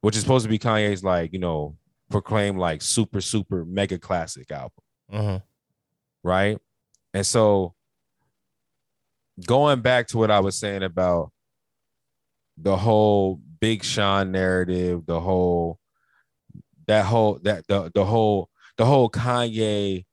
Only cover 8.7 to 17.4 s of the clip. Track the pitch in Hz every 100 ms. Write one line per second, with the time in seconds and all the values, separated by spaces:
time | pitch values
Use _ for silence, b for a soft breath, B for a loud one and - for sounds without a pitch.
8.7 | _ _ _ _ _ _ - 90 123 147
9.7 | 135 117 127 120 113 110 104 98 95 107
10.7 | 98 95 85 90 87 73 _ _ _ _
11.7 | _ _ _ _ _ _ _ _ - 82
12.7 | 95 107 107 107 101 95 92 - 80 110
13.7 | 110 - - 101 98 95 92 92 92 90
14.7 | 90 90 87 80 85 87 92 90 87 85
15.7 | 82 _ _ _ _ _ _ _ - -
16.7 | _ - 107 95 117 110 101